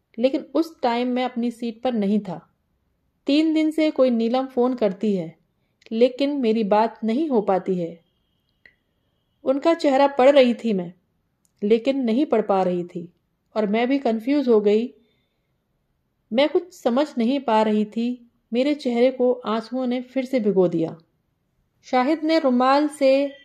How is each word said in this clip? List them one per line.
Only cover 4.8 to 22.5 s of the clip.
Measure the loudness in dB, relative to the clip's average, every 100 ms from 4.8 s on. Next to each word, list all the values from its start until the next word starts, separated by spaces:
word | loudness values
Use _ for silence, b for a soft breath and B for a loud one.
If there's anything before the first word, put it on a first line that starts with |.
| -2 -2 -2 -2
है, | -6 -14 _ _ _ _ _
लेकिन | 2 2 2 -2 0
मेरी | 0 0
बात | 2 2 2 -2
नहीं | -4 -2 0
हो | 0
पाती | 0 -2 -2 -4
है। | -4 -10 _ _ _ _ _ _ _ _ _ _ _ _ _ _
उनका | -4 0 0
चेहरा | 2 2 4 2
पढ़ | 4 4
रही | 6 4
थी | 0 -4
मैं, | -4 -6 -14 _ _ _ _ _ _
लेकिन | 0 0 0 -2
नहीं | -2 -2 0
पढ़ | 0
पा | 0 0
रही | 0 -2
थी | -6 -12 -16 _ _ _ _ -6
और | -2
मैं | -2 0
भी | 0
कन्फ्यूज | -2 -2 -2 0 2
हो | 2
गई। | 4 2 0 -10 _ _ _ _ _ _ _ _ _ _ _ _ _
मैं | 0 0
कुछ | 0 -4
समझ | -6 -2 0 -2 -2
नहीं | -2 0
पा | 0 0
रही | 2 0
थी। | -2 -4 -6 -6 -14 _ _
मेरे | -2 0
चेहरे | -2 -2 2 2
को | 2 0
आंसुओं | 0 -4 -6 -6 -6 -4
ने | -4
फिर | -4 -6
से | -2 -2
भिगो | 0 2 2
दिया। | 0 -4 -8 _ _ _ _ _ _ _ _
शाहिद | -4 0 0 0
ने | 0 0
रुमाल | 2